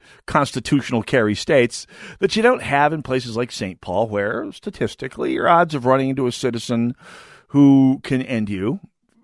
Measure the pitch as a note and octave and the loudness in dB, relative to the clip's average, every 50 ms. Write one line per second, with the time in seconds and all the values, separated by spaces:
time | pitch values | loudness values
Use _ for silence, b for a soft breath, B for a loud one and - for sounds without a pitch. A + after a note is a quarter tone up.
0 | b b b b b - - D#3 C#3+ - - B2+ A2 - D3 C#3 - - B2+ A#2 | b b b b b -2 0 0 0 0 -4 -6 -4 0 0 0 0 0 -4 -4
1 | G#2 - - C3 A2 G#2+ G#2 - - - D#3+ C3+ A#2+ A#2 - - - - B B | -2 0 0 2 2 2 0 -2 -2 2 2 4 2 2 -2 -6 -14 -16 B B
2 | B B B B G3+ F#3+ - G#3 A3 B3 B3+ B3 - C3 C#3+ C#3+ D3 D3+ D#3+ D#3 | B B B B -2 -2 0 2 2 2 2 0 -2 -2 0 2 2 2 0 -2
3 | - - C3 C3 A#2+ B2 A2 A2+ B2+ A#2+ - - A2 F#2+ F2+ - - - F2 G2 | -6 -4 -4 -4 -4 -4 -6 -6 -6 -6 -6 -8 -8 -8 -10 -10 -10 -4 -2 -2
4 | A#2 A2 G#2+ G2+ G2 G#2 B2 - - G3+ G3 - - G#3+ - - C3+ G#2 - - | -2 0 0 -2 -2 -2 -4 -6 -8 -10 -12 -12 -12 -12 -8 -6 -6 -6 -6 -8
5 | C3 C3+ - - B2 C3 C3 - - - E3+ E3+ F3 D#3+ D#3 C#3 A#2+ B2+ C3 C3+ | -12 -12 -8 -6 -6 -4 -2 0 2 2 4 4 2 2 -2 -2 0 2 2 2
6 | C3+ C3 C3+ C#3 C3 B2 A#2+ - - B2 A#2 A#2 - - A#2+ A#2 A#2 A#2+ B2+ B | 0 -2 -2 -2 -2 -2 -2 -2 -4 -4 -4 -4 -4 -4 -2 -2 0 -2 -4 B
7 | B B B B B B B B B B - C#3 C#3+ C#3 C#3 C3+ C3+ C3 C3 C#3 | B B B B B B B B B B 4 6 8 8 8 8 6 4 2 0
8 | - - C#3 B2+ C3 - C3 A2+ G#2+ G2+ G2+ F#2 F#2+ A2 D#3+ G3+ - - _ _ | -2 -4 -4 -4 -4 -4 -4 -4 -2 -2 -4 -4 -2 -4 -4 -6 -8 -16 _ _
9 | _ _ _ _ | _ _ _ _